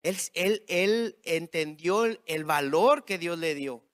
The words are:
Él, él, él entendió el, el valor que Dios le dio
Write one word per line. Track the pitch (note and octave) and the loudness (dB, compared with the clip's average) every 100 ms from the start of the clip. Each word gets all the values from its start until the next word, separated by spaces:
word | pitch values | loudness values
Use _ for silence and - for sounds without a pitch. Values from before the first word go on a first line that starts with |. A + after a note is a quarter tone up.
Él, | E3+ F#3+ - | -4 -4 -8
él, | E3+ F#3 G#3 - | -2 0 0 0
él | F3 G3 A3+ A3+ - | 0 2 2 0 -6
entendió | - E3 E3+ E3 D#3 D3+ E3 G3+ | -4 -4 -2 -4 -4 -2 0 2
el, | A3+ A3 - | 2 -2 -6
el | D#3 | -6
valor | D#3 D3 C#3 D#3 A#3 D4 | 0 0 2 4 4 4
que | - F#3+ | 0 -6
Dios | E3+ E3+ | -4 -2
le | E3 | -4
dio | D3 C#3 A#2+ _ | -4 -6 -10 _